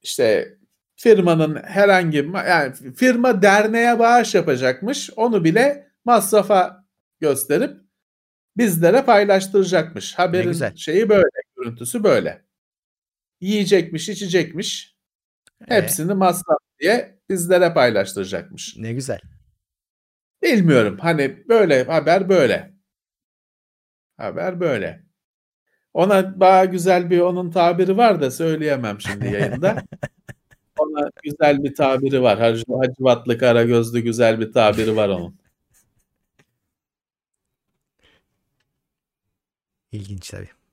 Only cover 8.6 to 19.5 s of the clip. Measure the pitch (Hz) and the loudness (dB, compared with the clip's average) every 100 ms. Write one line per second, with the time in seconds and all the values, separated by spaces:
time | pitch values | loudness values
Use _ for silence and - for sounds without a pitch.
8.6 | 233 165 170 240 269 208 202 190 190 202 | 0 2 2 4 4 2 4 0 2 0
9.6 | 180 175 - - - - 180 180 - 170 | 2 -2 -2 -10 -12 -4 -2 -2 -4 -4
10.6 | 117 - - 175 220 208 160 - - - | -6 -8 -2 -2 2 4 2 0 -16 -14
11.6 | 117 117 120 240 208 120 78 - _ _ | -14 -12 -10 -2 2 2 0 -12 _ _
12.6 | _ _ _ _ _ _ _ _ 185 214 | _ _ _ _ _ _ _ _ -4 -2
13.6 | 180 190 165 160 208 196 196 180 - 156 | 2 2 0 -8 -10 -10 -2 -2 -2 -8
14.6 | 220 - - _ _ _ _ _ _ _ | -10 -10 -16 _ _ _ _ _ _ _
15.6 | 226 226 170 - 165 196 185 170 - 156 | -2 -2 -2 -4 -4 0 0 0 -2 -4
16.6 | _ _ 160 240 - _ _ 190 170 180 | _ _ 0 0 -4 _ _ -6 0 2
17.6 | 175 165 123 104 98 101 95 92 - - | 2 2 2 0 -4 -8 -8 -10 -12 -18
18.6 | - 110 110 120 135 107 - _ _ | -18 -14 -10 -10 -10 -12 -14 _ _